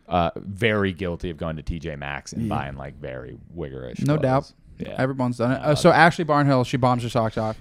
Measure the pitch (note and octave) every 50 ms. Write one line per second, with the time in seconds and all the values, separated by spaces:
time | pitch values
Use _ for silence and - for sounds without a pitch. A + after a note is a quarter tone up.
0 | _ - - F2+ E2+ E2 - G1+ - - G2+ F#2 A2 A2+ G#2+ G#2+ G2 F#2+ F#2 D#2+
1 | G2 F2 E2+ D#2+ - F2+ E2 D2 F2 E2 D#2+ D#2 C#2+ - - E2 C#2+ E2 D2+ C#2+
2 | C#2+ C#2+ C#2+ C#2 - - - - A2+ A2 D2+ C#2+ C#2 C#2 C2+ C#2 C#2 C#2+ C#2+ C#2+
3 | C#2+ C2+ C2 B1+ B1 B1+ B1 A#1+ - - - E2+ D#2 C#2 C2 C2 B1+ B1 - -
4 | C3+ C3+ D3 D#3 C#3 B2+ C3 C#3 C#3 - - _ - - - - - - - -
5 | B2+ C3 C#3 C3 B2+ B2 A#2+ A#2+ A#2 A#2+ C3 - - D3 D3+ C3 - F3 - C3+
6 | D#3+ E3+ - - F3 D3 D3+ C#3+ C#3+ C#3 C#3 B2+ B2 - - C3 B2 B2 B2 A#2+
7 | A#2 A#2 - B2+ A2+ A2 - A#2 A2 A2 A2 -